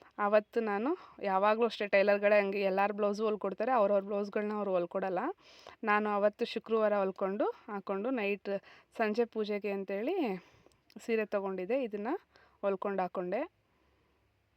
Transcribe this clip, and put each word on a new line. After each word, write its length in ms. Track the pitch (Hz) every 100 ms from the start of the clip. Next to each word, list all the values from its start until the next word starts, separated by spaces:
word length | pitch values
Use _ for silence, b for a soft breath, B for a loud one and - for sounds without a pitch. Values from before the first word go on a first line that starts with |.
| B -
ಅವತ್ತು 420 | 208 214 208 233
ನಾನು 280 | 220 202 240 370 B B
ಯಾವಾಗಲೂ 420 | 202 190 208 220 233
ಅಷ್ಟೇ 200 | - 208
ಟೈಲರ್ಗಳೇ 500 | 202 202 202 202 208
ಹಂಗೆ 220 | 196 202
ಎಲ್ಲರ 300 | 196 190 202
ಬ್ಲೌಸು 320 | 208 208 202
ಹೊಲ್ಕೊಡ್ತಾರೆ, 480 | 220 214 196 190 233
ಅವ್ರವ್ರ 300 | 254 196 202
ಬ್ಲೌಸ್ಗಳನ್ನ 520 | 196 208 208 214 208
ಅವ್ರು 180 | 208 202
ಹೊಲ್ಕೊಡಲ್ಲ. 500 | 185 175 196 190 180 254 381 B B B B
ನಾನು 240 | 214 208 214
ಅವತ್ತು 360 | 208 208 - 233
ಶುಕ್ರವಾರ 480 | 220 - 226 214 208
ಹೊಲ್ಕೊಂಡು 500 | 190 190 190 202 359 B
ಹಾಕ್ಕೊಂಡು 460 | - 202 190 196 214
ನೈಟ್ 400 | 262 202 202 - 196 B B B -
ಸಂಜೆ 300 | 220 214 226
ಪೂಜೆಗೆ 460 | 220 208 208 208
ಅಂತೇಳಿ 420 | 196 190 196 247 392 254 185 b b b b _ -
ಸೀರೆ 300 | - 220 214
ತೊಗೊಂಡಿದ್ದೆ, 540 | 208 196 190 185 262
ಇದನ್ನು 300 | 240 208 208 359 - b b b
ಹೊಲ್ಕೊಂಡು 380 | 202 196 202 196
ಹಾಕ್ಕೊಂಡೆ. 400 | 180 196 180 202 330 _ _ _ _ _ _ _ _ _ _